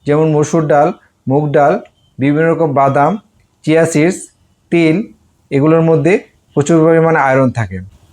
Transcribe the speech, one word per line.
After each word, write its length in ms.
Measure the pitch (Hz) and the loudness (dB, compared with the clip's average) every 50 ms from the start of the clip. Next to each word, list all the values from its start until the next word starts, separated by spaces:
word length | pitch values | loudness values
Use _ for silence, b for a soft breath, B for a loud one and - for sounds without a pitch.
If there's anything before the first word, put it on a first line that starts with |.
| _ | _
যেমন 200 | 147 147 151 160 160 151 | -2 -2 0 0 0 0
মসুর 300 | 147 151 147 - 170 156 147 156 | 0 -2 0 -2 -2 0 0 2
ডাল, 160 | 143 147 170 - b b b b _ _ | 2 2 0 -2 b b b b _ _
মুগ 180 | 127 131 147 151 151 139 | -4 -2 -2 -2 0 0
ডাল, 200 | 156 139 147 180 233 - - _ _ _ _ _ - | 2 2 2 0 -2 -6 -14 _ _ _ _ _ -4
বিভিন্ন 280 | 127 143 147 151 165 165 | -2 -2 0 0 0 -2
রকম 180 | 165 151 165 156 139 139 | 0 0 -2 -2 0 0
বাদাম, 340 | 135 139 131 143 143 156 190 220 - _ _ _ _ _ _ _ _ | 0 0 0 0 0 0 -2 -4 -10 _ _ _ _ _ _ _ _
চিয়া 200 | 156 156 160 165 165 - | 0 2 2 2 0 0
সিডস, 240 | 151 151 175 185 - - - _ _ _ _ _ _ _ _ - | 0 0 0 -2 -6 -12 -20 _ _ _ _ _ _ _ _ -2
তিল, 240 | 170 165 160 156 185 240 - - _ _ _ _ _ _ _ | 0 2 2 0 -2 -4 -8 -14 _ _ _ _ _ _ _
এগুলোর 320 | 143 139 139 156 160 165 160 165 | -2 0 0 2 2 2 2 2
মধ্যে 240 | 160 156 139 160 190 269 - _ _ _ _ _ _ | 0 2 2 0 0 -2 -4 _ _ _ _ _ _
প্রচুর 220 | 151 143 - 170 160 160 | -4 0 2 2 2 4
পরিমাণে 340 | 165 165 165 160 165 160 156 135 | 4 2 2 2 2 0 0 0
আয়রন 220 | 139 131 135 135 127 - 123 | 0 2 2 0 0 -2 -4
থাকে। 200 | 110 92 95 92 92 98 _ _ _ _ | -8 -8 -8 -14 -14 -16 _ _ _ _